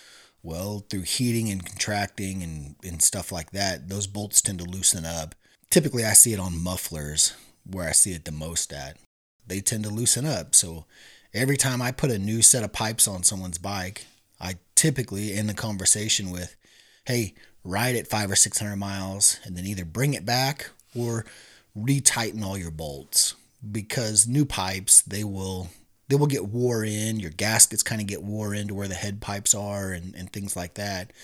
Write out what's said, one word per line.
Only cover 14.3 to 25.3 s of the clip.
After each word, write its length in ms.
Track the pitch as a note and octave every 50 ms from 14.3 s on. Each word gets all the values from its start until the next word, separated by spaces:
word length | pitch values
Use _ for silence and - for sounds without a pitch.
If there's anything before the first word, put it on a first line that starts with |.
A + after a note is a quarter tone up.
| _ -
I 180 | - F2+ F#2 F2 _ _ -
typically 580 | - - D#3 C3 C3 A2+ - G2 G2 G#2 G#2+ F#2+
end 140 | G#2+ G#2+ G#2+
the 60 | G2+
conversation 760 | - - A2 G#2 F#2 F2 - - G#2+ G#2 A2 - - G2+ F#2
with, 260 | F2+ F2 F2 - - _ _ _ _ - - _ _ _ -
"Hey, 280 | - B2 A#2+ A2 F2+ - - - - _ - -
ride 320 | F2+ F#2 G#2 B2 B2+ B2
it 140 | A2+ - -
five 200 | A2+ G#2+ G#2 G2
or 60 | G2
six 220 | - - G2+ - -
hundred 160 | G#2+ G#2 G2+
miles 640 | G2 G2+ G2 G2 F#2+ F#2+ F#2+ F#2+ G2+ - - - - -
and 100 | G2+ F2+
then 100 | F2 F#2
either 200 | G2 G#2 F#2 F2
bring 280 | D#2+ D#2+ A2 C3+ D3 C3+
it 120 | E2+ F2
back 460 | A#2 A#2+ B2+ C3+ C#3 C#3+ - - - - _ _ _ -
or 320 | A#2+ A#2+ A#2 A#2 A2+ - - - - - - - - _ _ - G#2
retighten 680 | A2 C3 C#3 C#3 - - - B2 A2+ G#2+ - A2 G#2
all 140 | F#2+ G2 G2
your 140 | F2 E2
bolts," 640 | D#2 D#2 D#2+ D2 C#2 C#2 C#2 - - - - - - _ _ _ _ _ A#2 G#2
because 560 | G#2 A2 G2+ - - C3 A#2 G#2+ G#2+ G#2 A2 A#2
new 160 | B2+ D3 D3
pipes, 560 | C#3 - G#2 F#2 F#2 F#2+ F#2+ F#2+ - - -
they 220 | - - G2+ G#2 G#2+
will, 460 | G2+